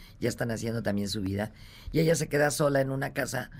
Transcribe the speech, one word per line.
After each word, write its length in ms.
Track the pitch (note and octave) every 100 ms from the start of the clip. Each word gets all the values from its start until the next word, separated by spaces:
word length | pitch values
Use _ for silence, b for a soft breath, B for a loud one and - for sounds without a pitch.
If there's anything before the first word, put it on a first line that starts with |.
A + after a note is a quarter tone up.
| B B
ya 80 | A#2+
están 220 | - A#2+
haciendo 320 | G#2+ A2+ A#2
también 260 | G#2 G2+ G2
su 100 | A2+
vida, 300 | F#2+ G2 G#2 B B B B
y 80 | D3+
ella 160 | E3 D#3
se 140 | D#3
queda 200 | D3 D3
sola 300 | - D3 C#3
en 120 | C3+
una 200 | C3+ C#3
casa, 400 | C#3+ B2+ B2+ -